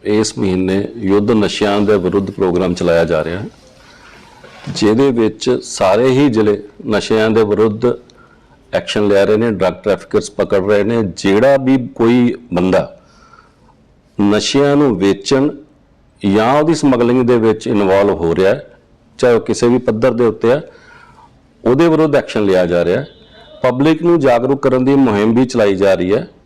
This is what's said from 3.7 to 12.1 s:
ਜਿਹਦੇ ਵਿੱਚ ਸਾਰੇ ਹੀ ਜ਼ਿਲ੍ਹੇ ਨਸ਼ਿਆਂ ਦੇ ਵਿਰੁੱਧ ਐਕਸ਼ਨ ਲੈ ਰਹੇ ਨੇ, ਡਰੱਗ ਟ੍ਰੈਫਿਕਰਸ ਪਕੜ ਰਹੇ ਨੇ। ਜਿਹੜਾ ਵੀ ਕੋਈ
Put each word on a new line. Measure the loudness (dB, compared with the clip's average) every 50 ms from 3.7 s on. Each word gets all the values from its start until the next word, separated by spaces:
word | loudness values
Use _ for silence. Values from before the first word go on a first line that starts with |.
| _ _ -20 -20 -20 -20 -20 -20 -20 -20 -20 -20 -20 -20 -20 -20 -20 -18 -14 -12
ਜਿਹਦੇ | -6 -2 0 0 2 2 0 0
ਵਿੱਚ | 2 0 -2 -2 -2 -4 -4 -4 -4 -4
ਸਾਰੇ | -4 -10 -6 -2 0 0 2 2 2 2
ਹੀ | 2 2 2 2
ਜ਼ਿਲ੍ਹੇ | 2 2 0 0 0 -2 -6 -18 -20 -14 -6
ਨਸ਼ਿਆਂ | -4 -4 -4 -2 -2 0 0 0 2
ਦੇ | 2 0 2
ਵਿਰੁੱਧ | 0 0 0 0 -2 -2 -2 -2 -2 -2 -4 -10 -20 _ _ -20 _ _ _ _ _ _ _ _ _ -8
ਐਕਸ਼ਨ | -8 -6 -4 -4 -2 -2 0
ਲੈ | 2 2 2
ਰਹੇ | 2 2
ਨੇ, | 0 0 -2
ਡਰੱਗ | -2 -2 -2 -2
ਟ੍ਰੈਫਿਕਰਸ | -2 -4 -4 -4 -4 -4 -4 -4 -4 -4 -4 -4
ਪਕੜ | -6 -6 -4 -2 0 -2 0
ਰਹੇ | 0 0 0 0
ਨੇ। | 0 -2 -2 -2 -4 -6
ਜਿਹੜਾ | -4 -2 0 2 4 4 4 2
ਵੀ | 2 2 0 0 0 -2 -6 -4
ਕੋਈ | 0 2 2